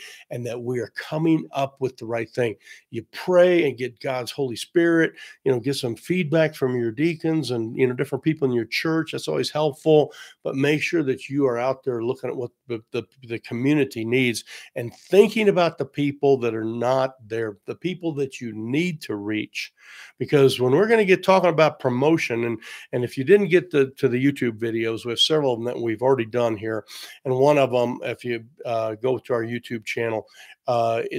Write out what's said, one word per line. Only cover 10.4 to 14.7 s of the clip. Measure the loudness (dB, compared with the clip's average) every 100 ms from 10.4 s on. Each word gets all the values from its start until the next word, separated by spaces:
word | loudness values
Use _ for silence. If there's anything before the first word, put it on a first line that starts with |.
But | -6 0
make | 2 2
sure | 0 -2
that | 0 -4 -4
you | 0 0
are | 0
out | -2 -4
there | -4 -4
looking | -2 -4 -6
at | -6
what | -8 _ -10
the, | -10 -8
the, | -10 -10 _ -12
the | -10
community | -8 -2 2 2 0 -4
needs | 0 2 2 -2 -8 -18 -14